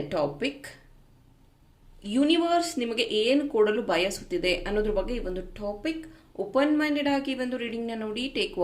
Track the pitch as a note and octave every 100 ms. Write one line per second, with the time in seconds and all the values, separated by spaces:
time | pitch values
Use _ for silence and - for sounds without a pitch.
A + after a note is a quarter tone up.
0 | C#3+ E3+ C#3+ - C#3 - - - - -
1 | - _ _ _ _ _ _ _ - -
2 | G3+ A3+ D4 E4+ E4+ F4 E4+ - A#3 A3+
3 | - G#3+ A3+ C#4+ D4 A3+ G#3+ G#3+ G#3 E3+
4 | F#3 G3 - F3 F3+ F3 F#3+ G#3 G#3+ F#3+
5 | F#3+ A#3+ F#3 F#3 F#3 - G#3 G#3 D#4+ D#4+
6 | - - - - G3 C4 D4 D4+ D4+ D4
7 | C#4+ C#4 C#4 C4 B3 B3+ A#3 A3+ A#3 A3+
8 | G#3+ G#3+ C4 A#3 G3 -